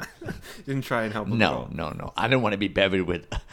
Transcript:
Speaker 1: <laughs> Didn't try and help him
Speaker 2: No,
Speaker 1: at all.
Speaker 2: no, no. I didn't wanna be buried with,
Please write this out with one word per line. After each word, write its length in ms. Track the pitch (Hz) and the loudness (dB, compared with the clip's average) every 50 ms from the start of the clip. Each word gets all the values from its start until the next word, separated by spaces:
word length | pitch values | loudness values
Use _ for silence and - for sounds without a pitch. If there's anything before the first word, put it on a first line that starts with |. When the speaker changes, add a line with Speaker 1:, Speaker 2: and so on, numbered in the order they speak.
| - - - - 330 | -10 -10 -12 -12 -10
Speaker 1:
<laughs> 380 | - - - - - - - - | -10 -10 -10 -12 -16 -16 -12 -6
Didn't 160 | 139 135 131 - | -4 -2 -2 -2
try 180 | - 131 117 | 0 -2 -2
and 100 | 113 107 | 0 -2
help 140 | 110 110 104 98 | -2 -4 -2 0
him 80 | 110 | 4
Speaker 2:
No, 100 | 110 101 | 4 4
Speaker 1:
at 60 | 78 | 4
all. 160 | 65 62 62 - | 4 0 -4 -6
Speaker 2:
no, 180 | - 85 80 76 | -6 -6 -4 -4
no. 220 | - - 80 - - | -6 -6 -10 -6 -2
I 100 | - 113 120 | 0 2 4
didn't 120 | 131 127 | 4 4
wanna 140 | 117 107 101 | 4 2 2
be 120 | 95 104 92 | 2 0 0
buried 340 | - 107 98 95 95 95 | 4 4 4 4 4 2
with, 240 | 87 87 87 85 - - - - - - | 2 2 -2 -2 -4 -6 -6 -6 -6 -8